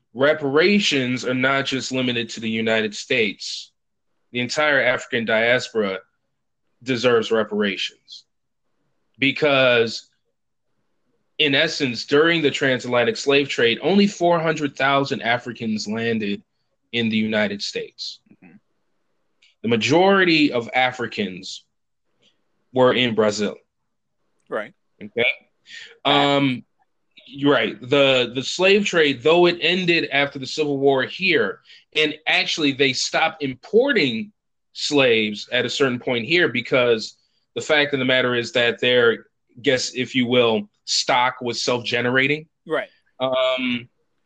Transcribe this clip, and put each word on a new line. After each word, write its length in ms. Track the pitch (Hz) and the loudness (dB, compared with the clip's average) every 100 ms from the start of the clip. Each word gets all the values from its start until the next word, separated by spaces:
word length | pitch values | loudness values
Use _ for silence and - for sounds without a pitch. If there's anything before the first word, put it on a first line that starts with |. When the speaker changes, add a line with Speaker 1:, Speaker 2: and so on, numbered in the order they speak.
| _ | _
Speaker 1:
reparations 1080 | 113 143 156 143 147 185 208 202 139 123 127 | 0 0 2 0 2 4 4 2 0 -2 -4
are 100 | 123 | -4
not 320 | 127 131 135 135 | 0 0 0 -2
just 260 | 131 - | -6 -4
limited 360 | 131 127 117 117 | -4 -2 -4 -6
to 100 | 113 | -8
the 100 | 113 | -6
United 440 | 113 113 110 107 | -2 0 0 -2
States. 760 | 104 - 127 104 - - - - _ _ _ _ _ _ | -6 -4 0 0 -4 -12 -14 -16 _ _ _ _ _ _
The 80 | 123 | -8
entire 400 | 120 151 151 139 | -6 -2 0 2
African 440 | 120 120 - 123 | 2 -2 -4 -4
diaspora 760 | 113 110 117 123 - 113 101 92 - _ _ _ _ _ _ _ | 0 0 2 0 0 -2 -2 -4 -12 _ _ _ _ _ _ _
deserves 480 | 120 120 123 117 107 | -4 0 4 2 2
reparations 920 | 110 104 104 101 90 - - - - _ _ _ _ _ _ _ _ _ - | 0 0 -2 -2 -4 -8 -12 -20 -20 _ _ _ _ _ _ _ _ _ -2
because, 920 | 135 120 151 135 127 120 113 - - _ _ _ _ _ _ _ _ _ _ _ _ - | -2 2 2 4 4 4 2 -4 -16 _ _ _ _ _ _ _ _ _ _ _ _ -2
in 160 | 151 | 0
essence, 500 | 139 160 - 135 113 | 2 0 -2 -4 -4
during 380 | - 143 165 165 | 0 2 4 2
the 80 | 143 | 0
transatlantic 680 | - 139 123 123 120 120 107 | 0 0 -2 0 0 0 0
slave 320 | 139 139 135 | 0 0 0
trade, 300 | - 117 113 | 0 0 0
only 240 | 143 202 202 | 2 4 2
four 340 | - 175 170 | 2 0 2
hundred 360 | 160 156 143 - | 0 -2 -4 -2
thousand 460 | 135 139 135 120 | 0 2 0 -2
Africans 640 | 113 120 123 113 113 107 104 | -2 -2 -4 -8 -6 -6 -6
landed 560 | 113 117 113 101 101 - _ _ _ _ | -4 -2 -2 -4 -6 -10 _ _ _ _
in 160 | 117 113 | -4 -2
the 80 | 110 | 0
United 460 | 110 107 104 101 | 0 0 -2 -4
States. 580 | - - - - - - _ | -8 -10 -10 -12 -16 -16 _
Speaker 2:
Mm-hmm. 240 | _ 90 196 _ _ _ _ _ _ _ _ _ _ | _ -20 -20 _ _ _ _ _ _ _ _ _ _
Speaker 1:
The 60 | 113 | -2
majority 840 | 117 113 165 190 196 180 160 147 | 0 2 4 4 4 4 4 2
of 160 | 120 113 | 0 -2
Africans 880 | 127 127 123 113 - 95 90 92 - - _ _ _ _ _ _ _ _ _ _ | 0 0 -2 -8 -6 -6 -8 -14 -16 -20 _ _ _ _ _ _ _ _ _ _
were 220 | 127 127 | 2 4
in 200 | 123 123 | 4 2
Brazil. 420 | 110 107 104 101 - _ _ _ _ _ _ _ _ _ | 2 0 0 -4 -8 _ _ _ _ _ _ _ _ _
Speaker 2:
Right. 260 | 117 107 _ _ - | -8 -8 _ _ -20
Speaker 1:
Okay. 220 | 104 120 127 - _ _ - - - - | -10 -4 -4 -4 _ _ -20 -20 -20 -6
Speaker 2:
Right. 320 | 139 143 143 139 | 0 2 2 2
Speaker 1:
Um, 280 | 139 123 - _ _ _ _ _ - | 0 -2 -10 _ _ _ _ _ -20
you're 260 | 135 143 | -2 2
right. 280 | 127 107 76 | 2 0 -6
The, 520 | 123 143 139 131 123 | 0 2 4 2 0
the 80 | 131 | -4
slave 420 | 123 - 190 202 | -6 0 2 4
trade, 380 | 202 175 147 127 | 2 2 2 2
though 240 | 151 170 175 | 2 4 4
it 120 | 170 | 2
ended 480 | 160 185 175 165 143 | 0 0 0 0 0
after 300 | 139 143 139 | -2 -2 -4
the 60 | 127 | -8
Civil 320 | 156 147 139 | -4 -4 0
War 260 | 139 135 | 2 2
here, 560 | - - 185 139 98 - _ - _ | 0 -4 0 2 0 -6 _ -20 _
and 220 | 160 151 - - | -2 -2 -2 -2
actually 460 | 175 175 - 143 | -2 -2 -2 -2
they 200 | 127 139 | 0 0
stopped 520 | - - 165 160 - | -2 -4 0 -2 -2
importing 880 | 139 123 - 208 285 226 139 110 104 _ _ _ _ | -8 -8 0 2 2 2 0 -2 -8 _ _ _ _
slaves 760 | - - 143 131 113 107 104 - | -10 -2 2 4 2 0 -6 -6
at 120 | 123 | -4
a 60 | 120 | -4
certain 300 | - 135 123 | -2 -2 -2
point 260 | 131 117 110 | -4 -4 -2
here 220 | 175 151 | 0 0
because 680 | 120 - 135 123 113 - - _ _ _ | -2 -2 0 2 0 -4 -16 _ _ _
the 60 | 120 | -8
fact 320 | - 151 143 | 0 0 0
of 80 | 135 | 0
the 40 | |
matter 300 | 127 127 123 | 2 2 2
is 160 | 120 117 | -2 -2
that 280 | 123 117 113 | 0 0 0
their, 460 | 123 123 117 104 - _ _ 123 | 2 4 4 2 -6 _ _ -4
guess 320 | 135 127 - | 0 0 -2
if 220 | 123 123 131 | -6 -4 -2
you 100 | 117 | 2
will, 420 | 123 117 107 104 _ | 2 4 2 -2 _
stock 520 | - - - 131 127 - | -6 -4 0 2 0 -2
was 220 | 120 110 | -6 -4
self-generating. 840 | - 120 107 120 123 131 135 151 160 _ - | -2 -4 -2 -2 0 0 0 -2 -8 _ -6
Speaker 2:
Right. 220 | 147 101 _ _ - | -6 -6 _ _ -6
Speaker 1:
Um, 680 | 131 131 131 131 127 120 120 _ _ _ | -2 0 0 -2 -4 -6 -10 _ _ _